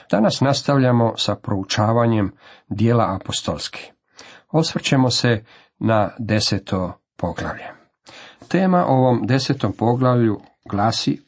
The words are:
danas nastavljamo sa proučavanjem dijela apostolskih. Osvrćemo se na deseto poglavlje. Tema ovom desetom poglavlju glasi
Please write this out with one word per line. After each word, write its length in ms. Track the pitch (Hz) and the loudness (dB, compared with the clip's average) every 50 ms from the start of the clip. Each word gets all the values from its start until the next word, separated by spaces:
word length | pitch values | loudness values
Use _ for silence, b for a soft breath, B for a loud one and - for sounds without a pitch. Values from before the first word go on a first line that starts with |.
| B - | B -2
danas 300 | - 196 220 190 - - | 0 2 2 2 2 2
nastavljamo 720 | 123 139 139 - - - 143 135 131 127 123 120 117 110 110 | 0 0 0 0 0 2 2 4 4 4 4 2 2 0 0
sa 180 | - - - 104 | -2 -4 -4 -4
proučavanjem 960 | - - - 101 95 95 - - 110 107 107 113 120 117 117 113 107 101 98 B B B B B B B - | -4 -6 -6 -6 -4 -4 -4 -2 0 0 2 2 2 2 2 2 2 0 -2 B B B B B B B -10
dijela 460 | 101 98 110 117 120 117 107 - 95 92 | -4 0 2 2 4 2 2 0 -2 -6
apostolskih. 680 | - - - - - - 80 73 - - - - - - _ _ B B B B B B B B B _ | -8 -8 -8 -6 -6 -6 -6 -6 -8 -12 -14 -16 -18 -20 _ _ B B B B B B B B B _
Osvrćemo 580 | - 156 160 - - - - - 147 131 131 123 | 0 0 0 0 -2 -6 -2 0 2 2 2 2
se 340 | 120 - - 123 117 107 b b b b b b b - | 2 2 2 2 0 0 b b b b b b b -4
na 300 | 104 110 113 107 101 - - - | 0 0 2 2 0 -2 -4 -6
deseto 800 | 117 101 107 107 - - 107 95 - - 101 92 92 90 92 - _ _ _ | -4 -2 -2 -2 0 -2 -2 -4 -4 -4 -4 -4 -4 -6 -8 -14 _ _ _
poglavlje. 460 | - - 87 - - - - - - - - - - _ _ _ _ B B B B B B B B - | -8 -8 -8 -6 -6 -8 -10 -10 -12 -14 -18 -18 -20 _ _ _ _ B B B B B B B B -8
Tema 380 | - - 180 190 185 175 175 - | -4 -2 0 2 2 2 2 2
ovom 340 | - 135 131 127 127 123 110 104 | 2 2 4 4 4 2 2 0
desetom 480 | 107 131 135 131 - 135 - - 101 95 | 0 0 0 0 -2 -2 -2 -4 -4 -2
poglavlju 680 | - 107 117 120 127 127 123 123 120 117 110 101 - - - _ _ - - | 0 0 0 2 2 2 2 2 2 2 0 0 -4 -8 -16 _ _ -10 -6
glasi 520 | 101 101 104 113 110 - - 147 - - _ | -2 0 0 0 0 -2 -2 -4 -4 -4 _